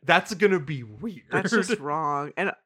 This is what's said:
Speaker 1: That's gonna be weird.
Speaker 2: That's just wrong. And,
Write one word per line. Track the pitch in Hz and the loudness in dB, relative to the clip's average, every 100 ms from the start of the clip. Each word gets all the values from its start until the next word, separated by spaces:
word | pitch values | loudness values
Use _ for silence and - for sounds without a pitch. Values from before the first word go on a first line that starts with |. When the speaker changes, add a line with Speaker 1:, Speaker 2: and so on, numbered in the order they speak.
| 139 | 4
Speaker 1:
That's | 170 - | 4 4
gonna | 185 202 185 | 2 2 2
be | 139 143 | -2 -8
weird. | 113 107 220 165 - | -10 -10 -12 -12 -4
Speaker 2:
That's | 170 190 | -2 2
just | 220 185 220 | 0 2 -2
wrong. | 143 151 147 143 143 - | -2 -2 0 -2 -4 -4
And, | 196 - | -4 -4